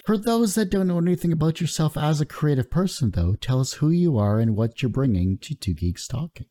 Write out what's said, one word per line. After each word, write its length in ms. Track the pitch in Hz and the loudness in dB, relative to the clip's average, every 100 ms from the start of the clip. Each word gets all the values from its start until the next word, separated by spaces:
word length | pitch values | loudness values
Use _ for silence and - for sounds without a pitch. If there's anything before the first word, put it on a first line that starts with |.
For 140 | - 214 | -4 -2
those 380 | 233 233 226 220 | 0 2 2 0
that 140 | 190 | 0
don't 180 | 196 185 | 0 0
know 100 | 175 | 2
anything 320 | 170 175 170 | 0 0 0
about 300 | 160 160 160 | 0 0 0
yourself 360 | 160 - 156 - | -4 0 -2 0
as 240 | 151 151 | 0 0
a 60 | 151 | -2
creative 420 | - 151 135 120 | -2 0 0 0
person, 440 | 170 185 - 113 | 0 -2 0 -2
though, 240 | 90 87 107 | 2 0 0
tell 240 | - 131 | 0 0
us 140 | 131 | 0
who 160 | - 151 | 0 2
you 280 | 175 175 117 | 4 4 2
are 220 | 104 107 | 2 2
and 160 | 113 104 | 2 2
what 260 | 113 - | 0 -2
you're 60 | 127 | -2
bringing 500 | 127 135 92 92 95 | 0 0 2 2 0
to 120 | - | -6
Two 180 | 147 98 | -6 -4
Geeks 360 | 80 87 87 - | -2 -2 -4 -8
Talking. 380 | - 165 - - | -8 -8 -12 -18